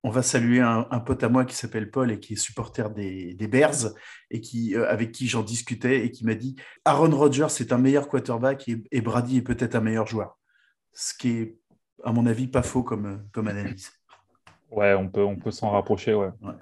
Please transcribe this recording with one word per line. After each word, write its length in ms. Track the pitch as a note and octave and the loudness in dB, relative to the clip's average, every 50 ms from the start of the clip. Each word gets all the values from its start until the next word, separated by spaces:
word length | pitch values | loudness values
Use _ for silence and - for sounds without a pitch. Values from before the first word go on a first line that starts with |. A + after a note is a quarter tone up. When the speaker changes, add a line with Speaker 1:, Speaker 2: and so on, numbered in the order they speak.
| - | -4
Speaker 1:
On 60 | A#2 | 0
va 140 | G#2+ B2+ B2+ | 0 2 0
saluer 380 | - - B2+ A#2 A#2 A#2+ B2 | 4 2 2 4 4 4 4
un, 260 | B2 A#2 A2+ A2+ A#2+ - | 4 4 4 2 0 -2
un 100 | - A#2+ | -4 -4
pote 240 | A#2 - C3 C3 - | -2 -2 -2 0 2
à 60 | A2+ | 2
moi 160 | A#2+ C3 B2+ | 4 4 2
qui 80 | B2+ - | 0 -4
s'appelle 360 | - - G#2+ - A2 G#2+ G2+ | -10 -10 -6 -6 -6 -6 -4
Paul 200 | - C#3 C3 A#2+ | -2 0 0 0
et 80 | C#3 - | 0 -4
qui 140 | - - G#2+ | -6 -10 -6
est 20 | |
supporter 540 | G2+ - - A2 - A2 - - - A2+ G#2+ | -6 -6 -6 -6 -8 -10 -8 -6 -6 -6 -4
des, 460 | G#2+ G#2+ G2+ F#2+ F#2 F#2+ F#2 F2 F2+ | -4 -6 -8 -6 -6 -8 -10 -10 -8
des 120 | F#2 G#2+ | -8 -6
Bears 460 | G#2 G#2+ C3 D3+ D3 - D3 A#2 G#2+ - - - - - - _ _ | 2 4 6 6 6 4 0 -4 -4 -6 -8 -20 -20 -20 -20 _ _
et 100 | - A2+ | -10 -10
qui, 340 | A2+ - - A#2 A#2 A2+ F#2+ | -8 -6 -6 -4 -2 -2 0
euh, 140 | A#2 A2+ - | 0 2 0
avec 220 | G#2+ G#2+ A#2 A2+ | 0 0 -2 -4
qui 160 | - - C3 | -4 -6 -6
j'en 160 | A#2+ - A#2+ G#2+ | -2 -2 -2 -4
discutais 600 | G2+ A#2 A#2 - - B2 A2+ - B2 C3 C3 G#2+ | -4 -6 -8 -6 -6 -8 -2 0 2 2 2 0
et 60 | A#2+ | -2
qui 160 | - - G#2+ | -6 -2 -2
m'a 80 | A2+ A2 | -2 -2
dit, « 220 | G#2 A#2 C3 C3 - - - - _ _ | -2 -4 -8 -10 -10 -18 -20 -20 _ _
Aaron 300 | D#3+ C#3+ C#3 D#3+ D#3+ D#3 | 2 4 6 6 6 6
Rodgers 300 | C#3 D3 D3 B2 C3 D#3 D3+ - - | 6 4 4 4 4 0 0 0 -4
est 120 | C3 A#2 | -2 0
un 60 | C3 | 2
meilleur 300 | B2 B2+ C3+ C#3 C#3+ C#3 | 4 4 6 4 4 2
quarterback 600 | C#3+ - C3 A#2+ - A#2+ A2+ A#2+ C3 C#3 C3+ - | 2 -2 -2 -2 -2 -4 0 0 0 0 0 -4
et, 140 | - A#2 A#2 A2 - | -6 -6 -6 -6 -4
et 100 | - C3 | -4 -2
Brady 360 | G#2+ A2 A2 B2 A#2+ B2 C3 | -2 0 0 0 0 2 2
est 40 | B2+ A#2+ | 0 2
peut-être 320 | - A#2 - B2+ A#2+ - | 0 -2 -2 -2 0 0
un 60 | A#2+ | 0
meilleur 260 | G#2+ A2 A2 A2+ A2 | 0 2 0 0 -2
joueur. » 320 | - A2+ A2 G2 - - _ _ _ _ _ _ _ _ _ _ _ _ | -2 -2 -6 -6 -6 -10 _ _ _ _ _ _ _ _ _ _ _ _
Ce 200 | - - - - | -10 -10 -10 -10
qui 160 | - - B2+ | -4 -2 -2
est, 260 | A#2 A#2 A2+ G#2+ - _ _ _ _ _ _ _ _ _ - | 0 0 -4 -6 -8 _ _ _ _ _ _ _ _ _ -4
à 80 | B2 A#2 | -2 0
mon 120 | A#2 A#2 | 2 2
avis, 220 | A#2+ A2+ A2 C3 | 2 2 0 -2
pas 160 | B2+ C3 C3 B2 | 0 0 0 0
faux 180 | - - C3 | 2 -2 -2
comme, 400 | A#2 - A2+ G#2 G#2 G2+ G2 G#2 G#2 - | -2 -2 -4 -4 -4 -6 -8 -10 -12 -10
comme 160 | _ A2+ G#2+ | _ -6 -4
analyse. 440 | G#2+ G2+ G2+ G#2 F#2+ F#2 F#2+ - - _ _ _ _ - _ _ _ _ _ _ - _ _ _ _ | -4 -4 -4 -6 -6 -8 -10 -14 -20 _ _ _ _ -20 _ _ _ _ _ _ -20 _ _ _ _
Speaker 2:
Ouais, 240 | - G#2+ G#2 G2+ G2 | -2 2 4 4 4
on 120 | F#2+ F#2+ | 4 2
peut, 160 | F#2 F#2+ G#2 G2+ | 0 0 2 2
on 120 | G2+ G2+ | 2 0
peut 160 | F2+ - G#2+ | -2 -6 -6
s'en 180 | G2+ - - G#2+ | -6 -2 -2 2
rapprocher, 460 | G#2 G2+ G2 - G#2+ G2 - - G#2+ | 2 2 2 2 0 0 2 0 2
ouais. 160 | G#2 G2 F#2+ F2+ - | 2 2 -2 -4 -10
Speaker 1:
Ouais. 120 | G#2+ G2+ F2 F2 | -14 -16 -16 -16